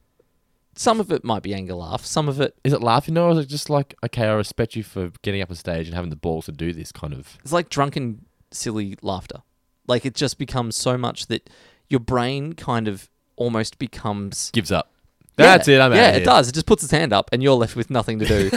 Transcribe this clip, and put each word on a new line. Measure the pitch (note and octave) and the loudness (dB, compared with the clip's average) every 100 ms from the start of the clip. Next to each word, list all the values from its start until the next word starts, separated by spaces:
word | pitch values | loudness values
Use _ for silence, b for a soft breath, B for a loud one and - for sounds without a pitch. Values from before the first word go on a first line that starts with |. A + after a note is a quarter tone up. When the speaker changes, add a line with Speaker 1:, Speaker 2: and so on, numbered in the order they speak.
| _ _ _ _ _ _ _ | _ _ _ _ _ _ _
Speaker 1:
Some | - - A3 | -4 0 0
of | G3 | 0
it | D#3+ | -4
might | A#2 G#2 | -2 -4
be | F#2 | -4
anger | G2 F#2 | -8 -8
laugh. | F2+ E2+ A#2 | -10 -8 -10
Some | - - D3+ | -6 -4 -2
of | C#3 | 0
it | C#3 - | -2 -2
Speaker 2:
Is | C3 | -2
it | C#3 | 0
laughing, | A#2 A#2+ - | 2 0 0
though, | E3 E3+ | 0 2
or | |
is | E3 | 2
it | C3+ | 0
just | C#3+ - | -6 -2
like, | D3 C#3 - | -2 -2 -6
"Okay, | A2+ - A2 | -8 -2 0
I | |
respect | G#2+ G2+ - A#2 A2+ | 0 -2 -4 -6 -6
you | |
for | G#2 F#2+ F2 - | -10 -8 -8 -6
getting | - G2 | -6 -4
up | F2+ | -6
on | E2+ | -10
stage | - E2 E2 | -8 -6 -6
and | |
having | F2 F2 | -8 -8
the | D2+ | -6
balls | E2+ D#2+ D#2 | -6 -6 -8
to | |
do | D2 E2 | -8 -6
this," | E2 E2 | -6 -12
kind | - - | -12 -12
of? | B2+ - - | -12 -16 -20
Speaker 1:
It's | C3+ | -4
like | E3+ E3+ | -4 -4
drunken, | - C#3 D3+ B2+ A2 - _ _ | -4 -4 -4 -8 -10 -16 _ _
silly | - - G#2+ G2+ F#2+ | -10 -8 -6 -6 -8
laughter. | - F#2 - - _ _ _ _ - | -8 -8 -8 -18 _ _ _ _ -2
Like, | B2 | -2
it | C3+ | -2
just | - C3+ - | -4 -4 -4
becomes | C3+ C3 A#2 A2 | -8 -6 -6 -4
so | - B2 | -4 -2
much | B2 - - | -4 -8 -8
that | A#2 _ b b b b | -8 _ b b b b
your | C3+ | -4
brain | A2+ B2+ B2+ C#3 D3 | 0 -2 -2 -4 -8
kind | E3+ - A#2+ A2 | -10 -6 -4 -4
of | F#2+ - _ _ - | -6 -12 _ _ -6
almost | A#2+ A2+ A2 - | -4 -2 -4 -8
becomes | A#2+ - A2 G2+ G2+ - - | -12 -8 -6 -6 -6 -8 -6
Speaker 2:
Gives | - F#2 | -4 -2
up. | F2+ - _ _ _ _ - | -2 -4 _ _ _ _ 6
That's | D#3+ F#3 - | 8 8 8
Speaker 1:
Yeah. | C3+ | 6
Speaker 2:
it, | |
I'm | C3 | 8
outta | A#2+ | 8
Speaker 1:
Yeah, | A#3 | 6
it | - | 6
Speaker 2:
here. | |
Speaker 1:
does. | - - B2 | 6 4 4
It | |
just | C#3+ - | 0 2
puts | A3 | 2
its | D3 | 2
hand | D3+ D#3+ | 0 2
up | G2+ - | 0 0
and | B2 | 0
you're | C#3 | 4
left | C3 A2+ - | 4 2 -4
with | A2+ | -4
nothing | C3 G#2+ A2 | -2 -2 -2
to | A2 | 0
do | G#2+ G2 | 2 2